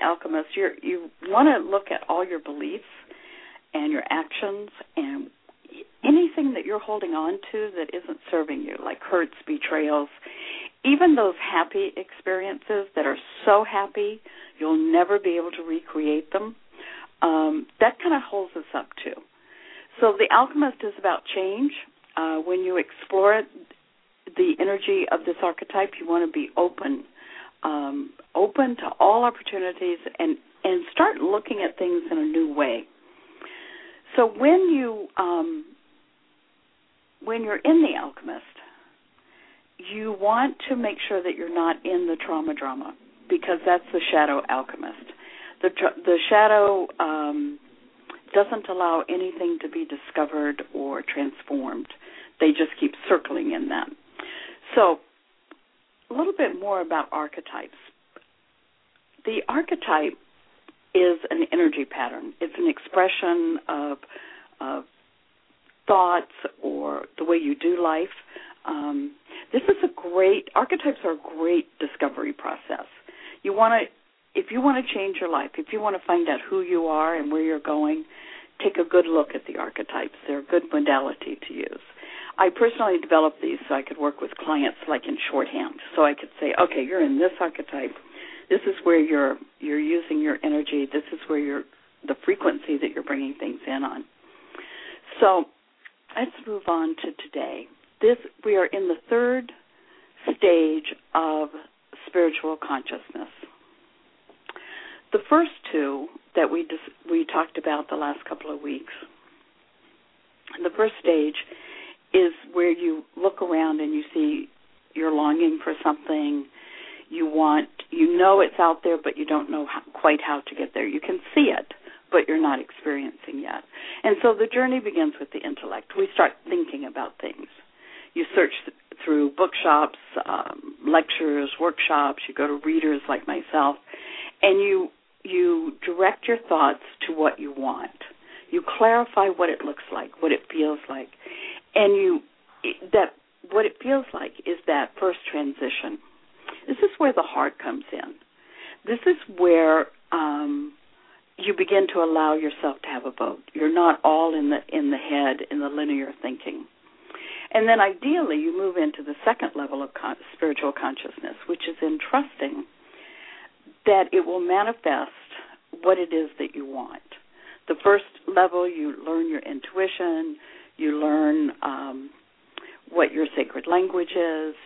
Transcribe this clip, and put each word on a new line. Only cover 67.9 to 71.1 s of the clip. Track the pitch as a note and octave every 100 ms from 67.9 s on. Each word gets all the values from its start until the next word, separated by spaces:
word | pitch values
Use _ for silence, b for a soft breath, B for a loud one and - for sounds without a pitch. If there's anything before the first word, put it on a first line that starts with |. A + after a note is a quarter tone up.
| D#3+ F#3 - B B B - -
Um, | D4 D4 C#4+ C#4+ - B B -
this | C4+ G4
is | G4+
a | F4+
great, | - - F3+ F#3+ G3+ - -
archetypes | - - D4 -
are | F#3+